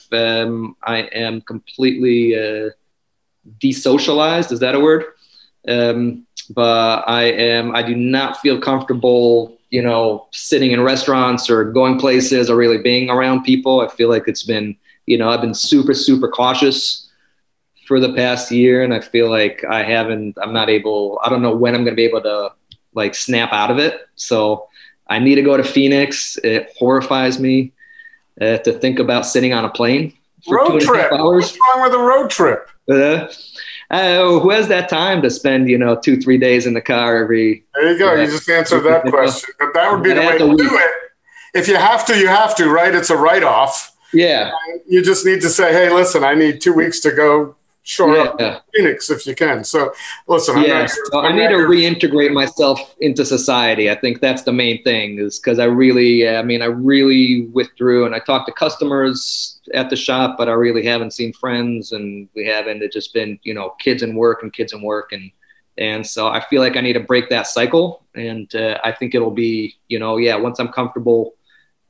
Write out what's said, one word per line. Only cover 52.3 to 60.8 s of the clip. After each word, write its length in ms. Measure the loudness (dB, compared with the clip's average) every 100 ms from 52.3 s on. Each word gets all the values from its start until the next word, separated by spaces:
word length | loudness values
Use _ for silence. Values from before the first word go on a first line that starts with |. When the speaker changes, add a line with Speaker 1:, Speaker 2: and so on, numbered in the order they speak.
Speaker 1:
myself 640 | 0 -2 0 0 0 -6 -4
into 240 | -2 -2
society. 640 | -2 -2 0 0 0 0 0
I 40 |
think 260 | -2 -4 -2
that's 220 | -2 -2
the 100 | -2
main 300 | -2 -2 -2
thing, 360 | -2 -2 -4 -6
is 200 | -6 -4
'cause 200 | -2 0
I 60 |
really, 640 | 2 4 4 4 4 4 2
uh, 100 | 0
I 20 |
mean, 200 | -2 -2
I 40 | -4
really 800 | -2 2 4 4 4 2 0 -2
withdrew, 520 | -4 -4 -2 0 2 0
and 80 |
I 40 | -2
talked 280 | -4 -4 -4
to 40 |
customers 1040 | -4 -4 -2 -2 0 -2 -4 -8 -8 -10 -14 -8
at 140 | -6 -4
the 60 | -4
shop, 400 | -2 -2 -2 -2
but 120 | -2
I 40 |
really 320 | 0 0 0